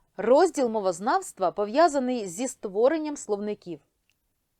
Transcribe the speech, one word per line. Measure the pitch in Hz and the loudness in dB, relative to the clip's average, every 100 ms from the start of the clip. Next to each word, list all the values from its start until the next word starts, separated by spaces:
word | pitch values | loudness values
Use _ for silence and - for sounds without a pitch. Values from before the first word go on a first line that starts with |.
| _ - | _ -4
Розділ | 214 277 359 285 247 | 4 4 4 2 -2
мовознавства, | 220 190 170 220 370 - - 180 | 0 -2 -2 -2 -2 -4 -4 -2
пов'язаний | 180 208 254 330 277 254 247 196 | -2 0 4 4 4 -2 -2 -6
зі | 170 254 | -6 -6
створенням | - 214 190 254 320 302 285 | -6 -6 2 2 2 -4 -10
словників. | - 202 208 208 180 156 _ _ _ _ _ _ _ | -6 -6 -4 -8 -10 -14 _ _ _ _ _ _ _